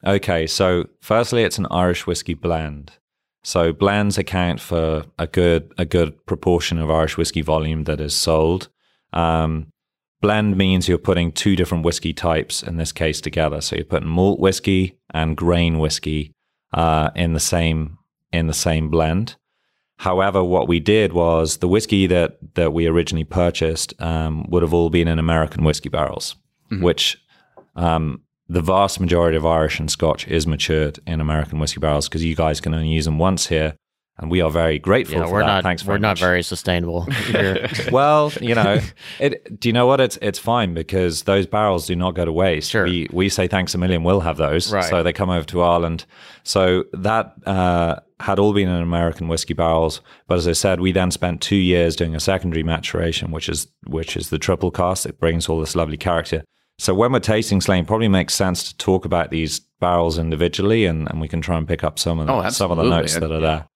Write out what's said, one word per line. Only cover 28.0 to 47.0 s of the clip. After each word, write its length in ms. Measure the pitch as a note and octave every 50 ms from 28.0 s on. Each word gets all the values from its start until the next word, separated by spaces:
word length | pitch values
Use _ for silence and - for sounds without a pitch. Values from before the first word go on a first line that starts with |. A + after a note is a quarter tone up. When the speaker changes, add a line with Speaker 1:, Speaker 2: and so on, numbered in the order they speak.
| D#2+ D2+ C2+ - _ _ _ _ _ _
Speaker 1:
the 120 | E2+ F2+
vast 380 | E2+ D#2+ F#2+ F#2+ G2+ G2 - -
majority 380 | F#2+ F2 F2 E2+ E2+ E2+ D#2+ D#2+
of 80 | D2+
Irish 340 | E2 E2 D#2+ D#2 D#2 - -
and 100 | E2 D2+
Scotch 360 | - - - D#2+ - - - -
is 180 | - E2 D#2 D#2+
matured 520 | D#2 D2 - - E2 D#2 D#2 D2 D2 - _ -
in 140 | E2+ D#2+
American 380 | D#2 D2+ D#2 D#2 D2 C#2+ - D#2
whiskey 200 | D#2 D2+ - -
barrels 280 | D2 D#2 D2 D2 D2 -
'cause 140 | - E2 E2
you 120 | E2 D#2+
guys 240 | D2+ E2 D#2 D#2 D2
can 140 | - D#2+ D#2
only 160 | D#2+ D#2+ D#2
use 160 | D#2+ D#2+ D2+
them 120 | D#2+ D#2 D#2
once 300 | E2 F#2+ F#2+ F2 - -
here. 280 | E2+ D#2+ D#2 D#2 D2+ _ _ _ _ _ _ _ _ _
And 120 | E2 D#2+
we 120 | E2+ F2+
are 100 | F2 D#2+
very 260 | D2+ E2+ E2 E2 D#2 D2
grateful 380 | D2 F2 G2 B2+ A#2+ - D#2 D#2+
Speaker 3:
Yeah, 60 | E2
Speaker 1:
for 60 | E2 F2+
Speaker 3:
we're 60 | G#2
Speaker 1:
that. 80 | F#2 D#2+
Speaker 3:
not, 160 | G2+ G2 F2
Speaker 1:
Thanks 200 | F#2 F2+ E2+ -
Speaker 3:
we're 100 | G2 G2+
Speaker 1:
very 60 | G2+
Speaker 3:
not 80 | G#2 G#2+
Speaker 1:
much. 100 | G2 E2+
Speaker 3:
very 240 | F#2 F2+ F2+ F2+ E2+
sustainable 580 | - - - - G2+ F2+ F2 F2 E2+ E2 F2
Speaker 1:
<laughs> 260 | E2+ E2+ C#3 A2+ G2+ -
Speaker 3:
here. 360 | A#2 - G2+ F#2+ F#2+ - - A2 - - - -
Speaker 1:
Well, 400 | B2 C3 C#3 D3 D3+ D3+ D3+ D3 D3 -
you 120 | - A#2+ A#2
know, 260 | A#2 G#2+ G2+ G2+ - - - - _
Speaker 3:
<laughs> 200 | - - - -
Speaker 1:
it, 400 | - C#3+ - - _ - - G#2
do 100 | - A#2+
you 40 | A2
know 140 | A#2+ B2 B2
what? 120 | C3+ C3+
It's, 160 | C3 A#2+ - -
it's 160 | - G#2 G2 -
fine 340 | - - A#2 B2 A2+ F#2 E2+
because 500 | E2 D#2+ - - F#2+ F#2 F2 E2 D2+ -
those 220 | - G2 G2 F#2+ -
barrels 400 | - G#2+ G#2+ G#2 F#2+ F2 D#2 -
do 80 | F#2
not 160 | F2 F2+ F#2 F2
go 100 | F2 F2
to 60 | E2
waste. 380 | D#2+ E2 F#2 F#2+ E2+ D2+ D2+ -
Speaker 3:
Sure. 120 | - A2+ F#2+
Speaker 1:
We, 220 | F2+ F2+ F2 D#2+ -
we 180 | - F2 F#2 G2
say, 180 | - - F#2+ F2
"Thanks 260 | G#2+ F#2+ F2+ F2 -
a 40 | F2+
million, 260 | F2 F#2 F#2 E2+ E2
we'll 160 | F2 F#2+ G2+
have 160 | E2+ E2 D#2 D2
those." 340 | D#2+ C#2+ D2+ E2+ F2 -
Speaker 3:
Right. 120 | G#2+ G2 F2+
Speaker 1:
So 180 | E2 F2+ F2+ E2
they 100 | F2 D#2+
come 160 | - G2+ F#2
over 140 | F#2 F2 D#2 D2+
to 140 | - F2
Ireland. 440 | F2 F2 E2+ E2+ E2+ E2 E2 D#2+ - _ _ - - - - - _
So 400 | - - G2+ F#2+ F#2 F2+ F#2 - - -
that, 400 | -